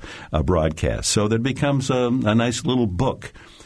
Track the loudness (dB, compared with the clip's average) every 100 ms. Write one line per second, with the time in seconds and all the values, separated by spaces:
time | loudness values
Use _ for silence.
0 | -14 -16 -4 -2 2 2 2 0 -2 -2
1 | 0 0 2 0 0 0 0 0 0 0
2 | 2 2 2 2 2 0 0 0 0 0
3 | -2 -2 -10 -16 -20 -20